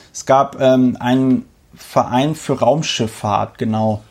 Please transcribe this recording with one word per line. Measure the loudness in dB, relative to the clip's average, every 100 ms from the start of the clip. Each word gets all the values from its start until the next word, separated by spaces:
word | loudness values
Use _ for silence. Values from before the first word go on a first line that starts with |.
| -20
Es | -10 2
gab, | 2 2 0
ähm, | 2 4 2 0
einen | 0 0 2 0 -2 _ _ -20
Verein | -4 -2 0 0 0 -4
für | -4 0
Raumschifffahrt, | 2 0 -2 -4 -4 -4 -2 -2 -4 -6
genau, | -4 0 0 -2 -8